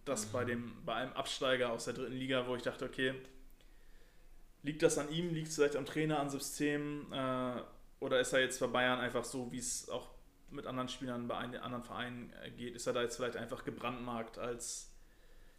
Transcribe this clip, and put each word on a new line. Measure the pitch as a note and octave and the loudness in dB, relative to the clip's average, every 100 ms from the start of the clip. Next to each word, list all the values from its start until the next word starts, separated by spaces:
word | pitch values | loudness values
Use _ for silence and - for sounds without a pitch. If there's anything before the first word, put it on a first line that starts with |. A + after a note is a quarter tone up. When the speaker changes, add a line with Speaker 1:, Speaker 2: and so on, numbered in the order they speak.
| - | -2
Speaker 1:
das | A2+ G#2+ | 0 0
Speaker 2:
Mhm. | |
Speaker 1:
bei | B2 B2 | 0 2
dem, | A#2+ A#2+ G2+ - | 0 -2 -6 -2
bei | |
einem | A2+ C3 | 0 0
Absteiger | C#3 C3+ - C3+ B2+ B2 | -2 -2 2 4 6 4
aus | A#2 | 0
der | B2 | -2
dritten | A#2+ B2+ B2+ | -2 -2 -2
Liga, | C3 C3 B2 | 2 2 4
wo | B2 | 0
ich | |
dachte, | B2+ - A2 | 0 -2 -2
okay, | - C3 C3 - - - - - - - - - - - - - - | 2 2 0 -8 -16 -18 -18 -20 -20 -18 -18 -18 -20 -20 -18 -20 -8
liegt | C#3 - | -4 6
das | D#3+ D3+ | 6 6
an | C#3+ | 0
ihm, | D#3+ F3 | 0 0
liegt's | D#3+ D#3 - | 0 0 4
vielleicht | C#3+ C#3+ | 4 4
am | |
Trainer, | C#3 D#3 D#3 D3+ | 0 2 4 4
am | C#3+ | 2
System, | C3+ - - D3 D3 D3 D3 C#3+ | -2 -4 0 2 2 0 -4 -4
äh, | C#3 C3 B2+ B2+ A#2+ D#2+ - - - | -2 0 0 0 -2 -6 -12 -18 -6
oder | C3 C3 | 2 4
ist | B2+ | 6
er | C3 | 6
jetzt | B2+ - | 4 4
bei | B2 | 2
Bayern | B2 B2+ B2+ | 4 6 4
einfach | A#2+ A#2+ | 2 0
so, | A2 C3+ A#2+ | 0 -2 -4
wie's | B2+ - - - | -4 -4 -4 -4
auch | G#2+ - - - - - | -6 -6 -16 -20 -20 -14
mit | C#3+ - | -8 -4
anderen | B2+ B2 | -2 -2
Spielern | - C3 A#2+ A#2+ | -2 -4 -2 -2
bei | G2 | -2
ein-, | B2 B2 | -4 -6
anderen | - B2 | -6 -6
Vereinen, | A#2+ G2 B2 A#2+ B2 - | -6 -4 -4 -6 -10 -12
äh, | - | -12
geht, | A#2+ A#2+ | -8 -8
ist | A#2 - | -4 0
er | |
da | B2 | 2
jetzt | A#2+ - | 2 0
vielleicht | B2 G2 | -2 -2
einfach | B2 B2+ | -4 -6
gebrandmarkt | - A#2 A#2+ B2+ B2 A#2 A#2 - | -6 -4 -2 -2 -2 -4 -4 -4
als | A#2 A#2+ - - - - - - - - - | -4 -4 -6 -8 -10 -16 -20 -20 -20 -20 -20